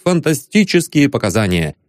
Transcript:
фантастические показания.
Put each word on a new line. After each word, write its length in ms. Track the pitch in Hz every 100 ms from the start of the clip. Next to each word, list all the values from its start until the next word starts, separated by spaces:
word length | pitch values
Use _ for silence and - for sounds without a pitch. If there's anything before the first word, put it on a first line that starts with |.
фантастические 1080 | 180 175 160 147 - 214 196 175 165 151 143
показания. 640 | 123 104 104 101 87 78 -